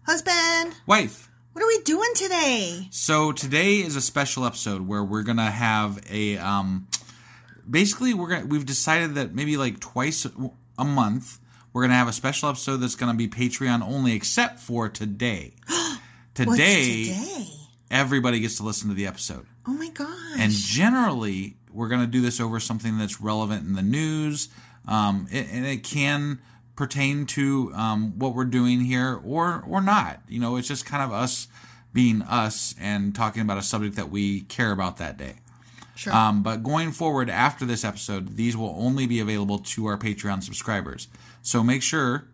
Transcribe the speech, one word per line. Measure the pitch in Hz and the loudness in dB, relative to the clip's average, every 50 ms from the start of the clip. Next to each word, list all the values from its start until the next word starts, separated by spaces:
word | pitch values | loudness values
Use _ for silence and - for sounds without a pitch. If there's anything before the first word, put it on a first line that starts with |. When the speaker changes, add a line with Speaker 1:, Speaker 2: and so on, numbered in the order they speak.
| _ | _
Speaker 1:
Husband. | - 330 330 - 381 349 339 330 330 330 330 339 339 330 - - | 0 0 0 2 0 2 2 4 2 2 2 0 -2 -6 -12 0
Speaker 2:
Wife. | - 202 214 170 110 - - - - - _ _ _ - | 2 4 4 4 0 -4 -12 -20 -20 -20 _ _ _ -4
Speaker 1:
What | 330 403 | 0 2
are | 453 | 4
we | 453 427 - | 4 4 2
doing | - 311 359 440 466 480 | 0 0 2 2 2 2
today? | - 381 381 370 349 320 277 254 226 196 175 170 175 185 185 | 0 0 2 2 2 4 4 4 2 0 -2 -4 -8 -10 -10
Speaker 2:
So | - - - - 156 151 151 156 | -6 -4 2 4 4 4 4 4
today | 143 - - 135 135 151 175 196 202 208 | 0 -2 -4 0 2 4 4 6 4 4
is | 190 165 143 | 2 0 -2
a | 139 | -2
special | 127 - - 147 139 131 - 135 127 | -2 0 0 0 0 0 0 -2 -2
episode | 120 117 - - 110 101 95 95 92 | -2 -2 -2 -4 -2 -2 -2 -2 -2
where | 107 104 101 | -2 -2 -2
we're | 98 104 110 107 | 0 -2 -2 0
gonna | 117 117 113 113 107 | 0 2 2 2 2
have | 104 110 120 113 110 107 107 104 98 101 104 - | 0 0 2 2 2 2 2 0 -2 -8 -10 -8
a, | 98 104 104 104 101 95 | -4 -2 0 0 -2 -2
um, | 85 95 101 101 98 95 95 92 92 - - - - - - - - - - - - - - - - - | -2 -2 0 0 0 0 -2 -2 -4 -4 -6 -8 -6 -10 -20 -20 -20 -20 -20 -20 -20 -20 -20 -20 -10 0
basically | 120 160 202 202 202 - 247 254 233 | 4 4 4 4 2 0 0 0 0
we're | 190 175 170 | 0 0 -2
gonna, | 180 160 98 | -2 -4 -2
we've | 127 147 151 139 | 0 -2 -2 0
decided | 131 139 - - - 156 165 170 160 147 | -2 -4 -2 2 2 4 4 2 0 0
that | 143 131 92 82 | -2 -4 -2 -2
maybe, | 120 147 147 151 | -2 0 0 0
like, | 143 139 123 107 - | 2 0 0 -2 -4
twice | - - - 123 127 151 151 - - | -12 -8 -4 -2 -2 0 -2 -2 -4
a, | 135 - - 131 127 - - - - _ - | -6 -6 -6 -8 -8 -8 -12 -20 -18 _ -4
a | 135 | -2
month | 143 143 131 117 104 104 131 127 - - - - _ - - - - | 0 2 4 4 2 2 -2 -4 -8 -18 -20 -20 _ -20 -20 -20 -8
we're | _ 123 127 | _ 2 4
gonna | 127 127 | 4 6
have | 123 123 120 | 4 4 2
a | 113 | 0
special | - - 135 - - - 147 | -2 -2 -2 -2 0 -2 -2
episode | 139 131 - - 135 131 | -2 -2 -2 -2 -2 0
that's | 123 123 - | 0 -2 -2
gonna | - 127 123 117 | -2 -2 0 0
be | 113 117 107 | 0 0 -2
Patreon | - 113 127 123 120 - 139 127 120 120 110 95 | 0 0 0 0 0 0 0 2 2 2 0 -2
only, | 127 139 131 123 113 | -2 2 2 2 2
except | 104 - - - - 240 233 - - | 2 -2 0 2 2 0 0 -2 -10
for | - - 120 117 113 104 | -10 -4 -2 -2 -2 -2
today. | - - 110 107 101 101 120 123 110 87 73 64 _ - - - | -4 -4 -6 -6 -4 -2 -2 -2 -2 -2 -6 -12 _ -20 -8 -4
Speaker 1:
<gasps> | 320 349 339 320 285 233 - - - - - - _ | -2 -2 -2 -2 -6 -8 -14 -18 -20 -20 -20 -14 _
Speaker 2:
Today, | - 123 113 117 120 147 190 202 175 135 123 117 113 110 117 | 0 2 4 4 6 6 6 6 6 4 2 2 0 -2 -2
Speaker 1:
What's | 185 196 247 359 | -2 -4 -4 -6
today? | 392 302 208 160 - - - - _ _ _ _ | -8 -10 -10 -12 -12 -18 -20 -20 _ _ _ _
Speaker 2:
everybody | 120 131 139 127 139 135 123 123 120 117 | 0 2 2 4 2 2 2 2 2 2
gets | 110 113 110 - | 0 -2 -4 -4
to | 104 | -6
listen | 107 104 - 101 104 | -4 -6 -4 -4 -4
to | 101 | -2
the | 95 98 | -2 -4
episode. | 98 92 - - - 87 64 - - - - - 240 | -6 -6 -8 -8 -8 -8 -10 -12 -16 -20 -14 -8 -6
Speaker 1:
Oh | 262 | -6
my | 294 320 330 | -6 -6 -8
gosh. | - - 285 302 349 359 349 339 311 262 | -8 -8 -8 -8 -8 -12 -12 -8 -2 0
Speaker 2:
And | 226 208 | 2 2
generally, | 208 202 101 101 104 131 180 226 247 262 247 214 147 123 110 104 98 92 95 104 - - _ - | 2 2 0 -2 0 4 4 4 4 4 2 2 0 -2 -2 -2 -4 -4 -6 -8 -10 -16 _ -18
we're | - 101 117 110 | -8 -6 -4 0
gonna | 123 123 123 117 | 0 2 0 2
do | 117 127 | 2 2
this | 123 123 117 - | 2 2 0 0
over | 120 113 110 113 | -2 -2 -2 -4
something | 110 - 117 110 104 117 110 110 | -4 -4 -4 -4 -2 -2 0 0
that's | 107 101 104 - | -2 -2 -4 -6
relevant | 101 107 107 107 110 101 107 101 73 85 | -4 -2 0 0 0 -2 -2 -4 -2 -2
in | 98 | -2
the | 95 95 | 0 2
news, | 101 123 147 156 156 156 156 151 151 147 143 - - - - - - - - - - | 2 2 2 0 0 0 0 -2 -2 -2 -4 -6 -8 -10 -20 -20 -20 -20 -18 -6 -2
um, | 104 107 104 101 98 98 92 95 | 0 2 2 2 2 0 -2 -4
it, | 95 135 123 69 | -4 -6 -6 -4
and | 87 123 127 | -6 -6 -4
it | 139 139 117 117 | -4 -4 -6 -6
can | - - 147 139 139 143 143 147 147 143 127 - - - - - - - | -6 -2 0 2 2 2 0 -2 -4 -6 -6 -10 -20 -20 -20 -20 -20 -6
pertain | - 147 131 - 143 139 135 143 143 147 123 | -6 -6 -4 -2 0 0 0 0 0 -2 -4
to, | - 147 139 139 139 135 127 104 67 | 0 0 2 2 2 2 0 -2 -2
um, | 101 110 110 110 107 110 110 101 - | -2 -2 0 0 0 0 -2 -2 -2
what | 131 131 120 | -4 -2 0
we're | 123 127 | 0 -2
doing | 127 120 127 123 123 123 123 | 0 2 2 4 4 4 4
here | 123 123 127 127 127 131 127 - - | 2 2 2 0 0 0 -2 -4 -6
or, | 107 135 160 170 175 170 160 - - | -4 0 0 0 0 0 -2 -4 -2
or | 165 196 | 0 2
not. | 190 196 208 208 131 82 71 - - - | 4 4 4 4 4 0 -4 -10 -14 -8
You | 110 117 | -4 -2
know, | 120 117 123 | -2 0 0
it's | 123 123 - | -2 -2 -2
just | 147 123 - - | -4 -6 -6 -4
kind | 143 143 135 | -4 -2 -2
of | 127 | -2
us | 113 104 123 127 - - - - - - - - - - - - - | -2 -2 -2 -2 -2 -4 -6 -12 -16 -20 -20 -20 -20 -20 -20 -4 2
being | 127 127 120 113 107 - | 4 6 6 6 4 0
us | - 113 120 110 110 110 - - - - - | 0 0 2 2 0 -2 -4 -4 -6 -6 -6
and | 87 101 104 101 101 101 101 | -4 -2 0 0 0 0 0
talking | - 113 107 101 110 110 | 0 0 0 0 0 0
about | 104 98 98 | 0 0 0
a | |
subject | 95 - - 110 104 104 101 101 | -2 -2 -2 0 -2 -2 -4 -4
that | 98 73 | -8 -4
we | 85 101 101 101 98 98 | -2 0 0 0 0 -2
care | 98 - - - 123 110 | -4 -8 -2 0 0 0
about | 101 95 95 90 - - | 2 0 -2 -2 -4 -4
that | 85 78 69 69 | -8 -10 -8 -10
day. | 71 65 - - - - - - - - - - - - - | -12 -12 -12 -16 -20 -20 -20 -20 -20 -20 -20 -20 -20 -20 -16
Speaker 1:
Sure. | - - 208 - | -10 -4 2 4
Speaker 2:
Um, | 110 113 107 104 104 | 6 6 6 6 4
but | 98 110 113 113 113 | 2 2 -2 -2 -2
going | 131 147 160 165 165 | -2 0 0 0 -2
forward | 143 - 165 160 147 135 127 117 | -4 -2 0 0 2 2 0 0
after | 90 95 123 143 139 - 131 | 2 4 2 2 2 0 -2
this | 123 120 113 - | -2 -2 -2 -2
episode, | 107 101 104 - - 104 98 92 98 104 107 | -4 -4 -6 -6 -6 -4 -6 -6 -6 -4 -2
these | 113 117 117 113 | 0 0 0 -2
will | 113 104 78 | -4 -6 -4
only | 82 113 123 131 139 131 | -2 0 0 2 2 2
be | 123 120 117 | 0 0 0
available | 107 104 107 104 101 101 101 101 | 0 0 0 0 0 0 0 -2
to | - - - - 110 | -2 -6 -6 -4 -2
our | 107 101 101 | -2 -2 -2
Patreon | 107 110 104 101 - 101 101 95 | -2 -4 -4 -2 -2 -4 -2 -2
subscribers. | 92 104 104 - - - 110 98 87 78 65 - - - - - - - - - - | -4 -6 -8 -8 -4 -2 -2 -2 -2 -4 -10 -12 -14 -16 -18 -20 -20 -20 -20 -10 -6
So | - - 120 113 | 0 2 4 4
make | 120 127 135 123 | 4 4 2 0
sure | - - 160 139 123 123 147 - - | 0 0 2 2 2 0 -2 -6 -10